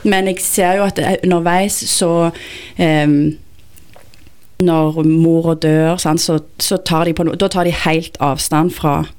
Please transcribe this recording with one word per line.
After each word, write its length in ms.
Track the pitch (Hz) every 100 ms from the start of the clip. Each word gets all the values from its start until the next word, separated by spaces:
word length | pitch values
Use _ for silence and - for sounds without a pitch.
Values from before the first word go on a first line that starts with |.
men 240 | - 190 190
jeg 140 | 185
ser 340 | - - 180 190
jo 80 |
at 120 | 196 190
det 100 | -
er 180 | 190
underveis 480 | 185 175 170 175 202 - 226
så, 440 | - 180 170 170 165 - - - -
ehm, 600 | 175 156 147 147 151 151 - - - - - - - - - - - -
når 420 | 180 160 156 156
mora 520 | 160 160 165 165 165 160
dør, 420 | 160 156 160 180
sant, 240 | 160 160
så, 180 | - 160 156 -
så 180 | - 185
tar 280 | 190 160 170
de 40 |
på 120 | 165 170
no-, 100 | 175
da 120 | 196
tar 200 | 185 175
de 60 |
helt 440 | 170 - 160 170 -
avstand 540 | 147 147 - 151 170 170
fra 260 | 160 143 156